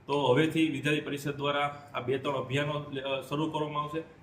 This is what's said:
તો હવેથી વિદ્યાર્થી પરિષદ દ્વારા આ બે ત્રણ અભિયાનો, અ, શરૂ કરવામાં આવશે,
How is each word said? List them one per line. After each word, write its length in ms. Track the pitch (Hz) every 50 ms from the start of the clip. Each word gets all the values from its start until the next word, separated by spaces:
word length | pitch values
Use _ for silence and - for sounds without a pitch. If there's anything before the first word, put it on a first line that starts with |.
| -
તો 220 | - 139 143 135
હવેથી 400 | 127 123 147 160 156 151 160 160 147
વિદ્યાર્થી 320 | 135 131 127 147 151 147
પરિષદ 340 | 147 139 143 139 - 147 135
દ્વારા 540 | 135 139 143 143 143 147 143 - - - - -
આ 60 | 127
બે 180 | 123 120 139
ત્રણ 160 | 131 135 143 135
અભિયાનો, 400 | 131 117 117 127 143 147 147 147
અ, 480 | 147 147 131 139 135 135 139 135 135
શરૂ 300 | 131 - 143 147 160 156
કરવામાં 320 | 151 151 151 147 147 147 151
આવશે, 180 | 147 156 160 160 - - -